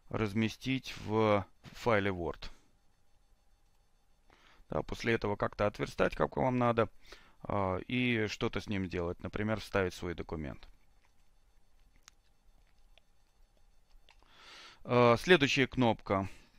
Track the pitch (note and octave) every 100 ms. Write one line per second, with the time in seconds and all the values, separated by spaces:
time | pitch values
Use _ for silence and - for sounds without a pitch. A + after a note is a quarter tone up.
0 | - G#2+ A2 G2+ A2 - B2+ C3 - -
1 | G2+ G#2+ A2 G#2 F#2+ _ - - - G#2+
2 | G2 F2+ E2 - - - _ _ _ _
3 | _ _ _ _ _ _ _ _ _ _
4 | _ _ _ - - - - D2+ C#2+ -
5 | A#2 A2+ G#2 G#2 A2+ - G#2 - C#3 -
6 | F3+ - D3+ - C3 B2+ A#2+ A#2 G#2+ -
7 | - - - - - G2+ F#2+ F#2 - B2
8 | B2 A#2 G#2+ - A#2 G#2+ - G2+ F#2 F2+
9 | E2+ F2+ F#2 - G#2+ A2 - G2+ F#2 -
10 | F2+ E2+ F#2+ E2 C#2+ G#1+ - - - _
11 | _ _ - - _ _ - - _ _
12 | - - _ _ _ _ _ _ - -
13 | _ _ _ _ - _ _ _ _ -
14 | - - - - - - - - - B2
15 | A#2+ A#2 - F3+ C#3 - B2+ - A#2+ G#2+
16 | - G2 F#2+ - -